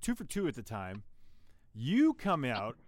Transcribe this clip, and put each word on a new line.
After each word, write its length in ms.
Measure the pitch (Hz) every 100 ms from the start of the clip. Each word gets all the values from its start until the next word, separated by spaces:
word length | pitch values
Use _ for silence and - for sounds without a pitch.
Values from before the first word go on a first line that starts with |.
two 120 | -
for 120 | 240 208
two 220 | 202 180
at 60 | 113
the 80 |
time. 380 | 104 107 92 98 107 - - - - - - 107
You 380 | 127 226 320 -
come 300 | 202 170 131
out, 320 | 107 107 -